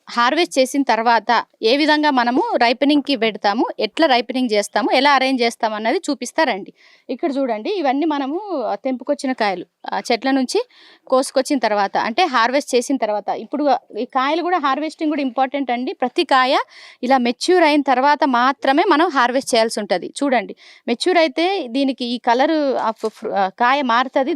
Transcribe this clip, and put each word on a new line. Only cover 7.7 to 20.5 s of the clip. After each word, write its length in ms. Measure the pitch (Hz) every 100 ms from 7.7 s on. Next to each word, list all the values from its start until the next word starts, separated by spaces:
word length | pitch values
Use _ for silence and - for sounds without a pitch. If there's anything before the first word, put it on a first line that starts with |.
ఇవన్నీ 360 | 403 277 269 320
మనము 340 | 285 262 330 415 320 208
తెంపుకొచ్చిన 580 | 202 269 254 - 285 269
కాయలు, 340 | 254 208 180 - _ -
ఆ 80 | 190 -
చెట్ల 180 | 226 262
నుంచి 380 | 269 254 403 508 _ - _ -
కోసుకొచ్చిన 520 | 262 277 269 269 285
తర్వాత, 380 | 220 208 196 185
అంటే 280 | 208 233
హార్వెస్ట్ 500 | 359 247 233 269 -
చేసిన 220 | 247 - 269
తర్వాత. 320 | 214 208 196
ఇప్పుడు 480 | 160 220 294 294 254 - -
ఈ 60 |
కాయలు 380 | 254 262 269 330
కూడా, 160 | 349 359
హార్వెస్టింగ్ 520 | 277 269 311 - 311
కూడా 120 | 294
ఇంపార్టెంట్ 480 | 269 233 269 285 254
అండి. 220 | 240 254
ప్రతి 320 | 403 247 -
కాయ 340 | 320 262 254 330 523 - - -
ఇలా 160 | 247 262
మెచ్యూర్ 440 | 240 247 - 359
అయిన 200 | 311 294
తర్వాత 420 | 269 247 277 294
మాత్రమే 600 | 302 240 254 277 - 285 381
మనం 200 | 311 349
హార్వెస్ట్ 460 | 277 247 254 -
చేయాల్సి 260 | 233 226 226
ఉంటది. 320 | 202 180 - -
చూడండి, 340 | 277 240 190